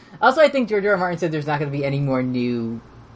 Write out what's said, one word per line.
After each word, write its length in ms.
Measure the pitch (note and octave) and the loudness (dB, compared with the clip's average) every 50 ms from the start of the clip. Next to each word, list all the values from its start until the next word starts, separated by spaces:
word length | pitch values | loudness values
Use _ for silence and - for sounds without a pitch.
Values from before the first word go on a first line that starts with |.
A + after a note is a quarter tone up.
| - - - - | -20 -20 -6 0
Also, 220 | - A#3+ C4 D#4+ | 2 2 6 6
I 80 | D#4 C#4+ | 4 4
think 200 | C#4+ C4+ B3 F#3+ | 4 2 0 0
George 140 | G#3+ G#3 F#3+ G#3 | 0 0 2 2
R 60 | G#3 | 2
R 40 | F3+ | 2
Martin 220 | F3+ F3+ F3 E3 | 0 -2 -2 -2
said 120 | F#3 E3 | -2 -2
there's 140 | D#3 D3+ C#3+ | -2 -2 -2
not 140 | D3+ D3+ C#3+ | -2 -2 -2
gonna 100 | D#3 C#3+ | -2 -4
be 160 | C#3 C#3+ C#3 | -4 -4 -2
any 140 | C#3 C#3 C#3 | -2 -2 -2
more 240 | C#3+ C3+ C3 B2+ B2+ | 0 0 0 0 -2
new 580 | B2+ B2+ B2 A#2+ B2 A#2+ A#2+ A2+ A2+ A#2 A2+ - - - - - - - | -2 -2 -2 -2 -2 -2 -2 -4 -6 -6 -8 -12 -16 -20 -20 -20 -20 -20